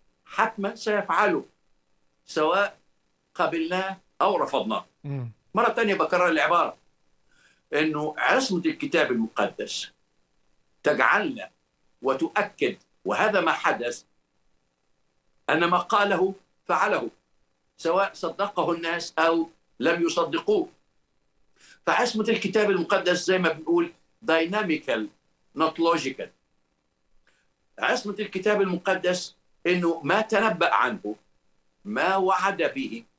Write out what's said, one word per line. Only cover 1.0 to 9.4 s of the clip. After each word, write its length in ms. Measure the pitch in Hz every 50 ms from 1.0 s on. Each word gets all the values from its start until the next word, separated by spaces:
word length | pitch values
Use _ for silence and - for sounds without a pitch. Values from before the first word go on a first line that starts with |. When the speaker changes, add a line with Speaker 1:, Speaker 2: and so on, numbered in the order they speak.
| 202 - 165 180 214 294 339 139 - - _ _ _ _ _ _ _ _ _ _ _ _ _ _ _
Speaker 1:
سواء 520 | - - 160 156 160 175 196 202 196 - _ _ _ _ _ _ _ _ _ _ _ -
قبلناه 640 | - 170 160 165 165 165 165 180 185 190 190 190 - _ _ _ -
أو 160 | 170 196 196
رفضناه. 480 | 160 143 - - 131 - 107 110 - - _ _ _ -
Speaker 2:
مم. 280 | 147 139 135 123 117 - _ _ _ -
Speaker 1:
مرة 140 | 220 240 220
تانية 240 | - 233 226 208 190
بكرر 320 | - 156 - 185 180 180 175
العبارة، 480 | 160 151 143 - 170 170 151 113 - _ _ _ _ _ _ _ _ _ _ _ _ _ _ _ _ _ _ - -
إنه 420 | 147 156 156 151 147 151 151 -
عصمة 440 | - 120 139 190 262 269 - 185 170 -
الكتاب 460 | 160 156 - - 139 - 160 147 -
المقدس 800 | 123 113 113 110 - -